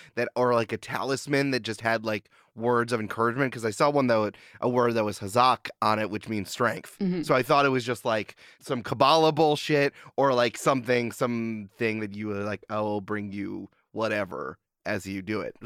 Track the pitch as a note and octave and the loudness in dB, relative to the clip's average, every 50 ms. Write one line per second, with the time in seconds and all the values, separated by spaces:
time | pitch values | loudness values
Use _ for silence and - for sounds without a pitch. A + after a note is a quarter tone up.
0 | - - _ A#2 A#2+ - - A#2+ B2 B2 A#2+ A#2 A2+ - A2+ G2+ - - B2+ A#2 | -20 -8 _ -4 -2 -2 0 2 2 4 4 2 2 0 -4 -8 -8 -8 -8 -6
1 | G2+ C3 C3+ B2+ - C#3+ C#3+ C#3 C#3 C#3 C3 B2 G#2 A2+ A2 - A#2 A#2 A2+ A2+ | -2 -2 -4 -4 -2 0 0 2 2 2 0 -2 -2 -4 -6 -2 0 0 0 0
2 | A2 A2 G#2+ G#2 - _ _ _ _ _ _ A2 A2+ A#2+ B2 A#2+ A#2 A#2+ B2 A2 | -2 -4 -4 -4 -6 _ _ _ _ _ _ -4 -2 0 2 2 2 0 -2 -2
3 | G#2+ F#2+ - A2 A2+ A#2 A#2 C3 C#3 B2+ - B2 A2 A2+ G#2 - D#3 D3 D3 C#3+ | -2 -4 -2 0 0 0 2 0 -2 -2 -4 -4 -4 -4 0 2 2 2 4 2
4 | C3 B2 A#2 A2 G#2+ G2+ G2 - - - - - - B2+ B2 B2 A#2+ A#2+ A#2 A2+ | 2 4 4 2 2 0 -4 -8 -18 -20 -12 -4 -2 0 2 2 2 2 2 2
5 | G#2+ G#2 G2+ - G#2+ G2 F#2+ A#2+ B2 B2+ A#2+ - - - - - A2 G#2+ G#2+ G#2+ | 0 -2 -2 -6 -8 -2 2 4 4 4 4 2 -2 -12 -8 -2 0 2 2 2
6 | G#2+ F#2+ G2 G#2 - - A2 G#2 F#2+ - - - B2 A2 G2 - - - - - | 0 -4 -4 -6 -6 -4 -6 -6 -6 -6 -4 -2 0 0 0 -4 -8 -14 -10 -6
7 | G3+ F3+ F3+ F3 D3+ - D3 C3 B2 B2 D#3 C#3+ C#3+ C#3 C3 B2+ A2+ B2 A#2+ - | -4 -2 -2 -4 0 2 2 2 4 4 4 4 4 4 2 0 -2 -2 -6 -4
8 | - B2 A2+ A2 G2+ - - _ - - - _ - - C#3 B2 G#2+ - B2+ G#2+ | -2 -2 -2 -2 -2 -6 -12 _ -20 -20 -20 _ -8 -6 -6 -6 -4 -6 2 4
9 | C3+ C3+ D#3 D#3+ D#3 D#3 D3+ C#3+ E3 D3+ D3 C#3+ - - D3+ C#3+ C#3+ C#3+ - - | 6 6 6 6 6 4 4 4 4 4 4 0 0 0 2 2 2 2 0 -6
10 | - - _ - C3+ C#3 B2+ A#2+ B2 A#2+ - - - D#3 C#3 C3 A#2 A#2+ B2 B2 | -16 -8 _ 2 2 4 4 4 2 2 0 0 0 2 2 2 2 2 0 2
11 | A#2+ A2+ - - C3+ A#2+ A#2+ A#2 A2+ A2+ A2+ G#2+ G2+ G2 _ - A#2+ A2+ G#2+ A2 | 0 -2 -4 -4 -2 -2 -2 -2 -4 -4 -6 -8 -10 -14 _ -2 -2 -2 -2 -2
12 | G#2+ G2+ G2+ G#2 G#2+ G#2+ G2+ G2+ G2+ G#2 G#2 G2 - - G#2+ G#2+ G#2+ G#2+ G#2 G#2+ | -6 -6 -8 -8 -6 -6 -4 -4 -4 -4 -6 -8 -8 -6 -4 -4 -2 -2 -2 -4
13 | G2 F#2+ G#2+ G#2 G#2 G2+ F#2+ G2+ G2 G2 G2 F#2+ G2 - _ _ _ _ - G#2+ | -4 -4 -6 -6 -6 -6 -8 -8 -8 -6 -8 -8 -10 -12 _ _ _ _ -6 -4
14 | A2 G#2+ G#2+ G#2+ G2+ F2 D#2+ C#2 C#2 C#2 E2 - _ _ _ _ _ - G#2+ G2 | -2 0 0 -2 -2 -4 -6 -8 -8 -8 -10 -12 _ _ _ _ _ -6 -6 -6
15 | - F#2+ F#2+ G2 F2+ F#2 G#2+ G#2 D#2 A1 - - - | -6 -6 -8 -8 -6 -4 -4 -4 -4 -6 -10 -12 -10